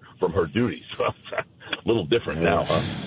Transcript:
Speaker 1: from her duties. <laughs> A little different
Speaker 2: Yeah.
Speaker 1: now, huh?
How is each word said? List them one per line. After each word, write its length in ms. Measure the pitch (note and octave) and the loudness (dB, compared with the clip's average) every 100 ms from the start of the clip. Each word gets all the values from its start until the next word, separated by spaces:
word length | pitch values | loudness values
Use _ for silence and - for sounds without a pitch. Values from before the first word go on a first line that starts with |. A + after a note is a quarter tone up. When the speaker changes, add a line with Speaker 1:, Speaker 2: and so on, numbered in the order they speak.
| - - | -6 -2
Speaker 1:
from 120 | F2+ | 0
her 140 | F2+ D#2+ | 2 0
duties. 380 | G2+ A#2+ - - | 2 0 -2 -10
<laughs> 60 | - | -4
A 880 | - - - - - - - - - | -4 -4 -8 -8 -8 -16 -10 -4 2
little 200 | A2+ D2 | 2 4
different 340 | D#2+ - D2+ | 0 0 0
Speaker 2:
Yeah. 80 | F2+ | 2
Speaker 1:
now, 140 | G2 | 2
huh? 180 | - D#2+ - - | 2 0 0 -6